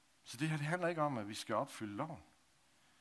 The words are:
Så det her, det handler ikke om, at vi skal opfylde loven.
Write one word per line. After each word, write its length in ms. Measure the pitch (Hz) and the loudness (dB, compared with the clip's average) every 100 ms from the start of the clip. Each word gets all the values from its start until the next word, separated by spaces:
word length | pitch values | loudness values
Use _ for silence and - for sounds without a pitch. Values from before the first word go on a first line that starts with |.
| _ _ | _ _
Så 140 | - 117 | -12 -2
det 120 | 160 | 0
her, 80 | 156 | 2
det 80 | 147 | 2
handler 220 | 175 170 | 2 2
ikke 140 | 170 | 4
om, 160 | 147 123 | 2 2
at 100 | 101 | -2
vi 60 | |
skal 220 | 107 - 110 | -4 0 2
opfylde 400 | 139 - 107 101 | 2 -2 -4 -4
loven. 280 | 160 131 - - _ _ _ _ - - | -4 -8 -14 -20 _ _ _ _ -20 -20